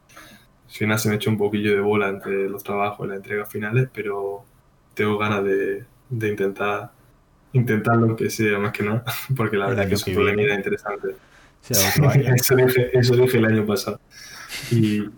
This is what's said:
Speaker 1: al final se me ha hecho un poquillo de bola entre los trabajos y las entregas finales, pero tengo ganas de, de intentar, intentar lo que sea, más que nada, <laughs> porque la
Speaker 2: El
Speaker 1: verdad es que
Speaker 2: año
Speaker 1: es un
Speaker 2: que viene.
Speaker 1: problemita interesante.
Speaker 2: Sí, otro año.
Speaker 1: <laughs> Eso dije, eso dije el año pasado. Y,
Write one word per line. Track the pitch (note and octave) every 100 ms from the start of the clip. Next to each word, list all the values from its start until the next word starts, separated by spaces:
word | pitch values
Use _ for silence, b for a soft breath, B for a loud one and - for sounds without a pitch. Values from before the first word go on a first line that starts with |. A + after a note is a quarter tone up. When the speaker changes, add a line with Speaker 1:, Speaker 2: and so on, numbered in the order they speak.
| _
Speaker 1:
al | - - - _ _ _
final | - G#2+ G#2+
se | A2
me |
ha | G#2
hecho | A2
un | G#2
poquillo | G#2 G#2+ G#2
de | G2+
bola | G2+ G#2+ G2
entre | G2 G2+ G2 G2
los | G2
trabajos | - G2+ G#2 -
y | G2
las | G2
entregas | G2+ G#2 -
finales, | G#2+ G#2+ B2 C3
pero | G#2+ G#2 G2+ G2 G2+ - _ _ _ _
tengo | - G#2+ G#2
ganas | G#2+ G#2
de, | G2 G2 F#2+ G2 A#2+ _ -
de | A#2 G#2+
intentar, | G#2 G2 G2 G2+ G#2 G#2 _ _ _ _ _ _
intentar | B2+ A2 G#2+ A2+ A#2
lo | A2
que | A2+ A2
sea, | - G#2+ G2+
más | G2+
que | -
nada, | G#2 A2+ - -
<laughs> | - C3
porque | G#2+ G2+
la | G2
Speaker 2:
El | G2
Speaker 1:
verdad | F#2+
es |
que |
Speaker 2:
año |
Speaker 1:
es | G2
un |
Speaker 2:
que | -
viene. | F#2+ G2+
Speaker 1:
problemita | G#2 G#2
interesante. | G2+ G2 - - - G4 - b b b _
Speaker 2:
Sí, | -
otro | A2 G2 - C#3+
año. | C3 A#2+
Speaker 1:
<laughs> | B2+
Eso | -
dije, | B2+ B2+ B2+ B2 B2+
eso | A#2+ A#2+
dije | B2+ A#2
el | A2
año | A2 G#2
pasado. | G2 G#2 G#2 _ B B B B B -
Y, | A#2 G#2+ G#2 G#2